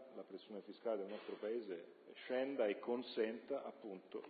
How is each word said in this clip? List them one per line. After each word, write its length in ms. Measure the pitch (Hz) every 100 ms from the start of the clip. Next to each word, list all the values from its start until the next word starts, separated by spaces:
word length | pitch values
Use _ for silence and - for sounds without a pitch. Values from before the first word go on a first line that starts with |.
| - 95
la 80 |
pressione 380 | - 95 - 101
fiscale 360 | 104 95 113 110
del 100 | 98
nostro 280 | 104 - 98
Paese 460 | 104 120 104 85 - - - - -
scenda 400 | 127 135 135 107
e 140 | -
consenta 840 | - 123 123 - 110 117 - 139
appunto 600 | 120 - 113 92 - 110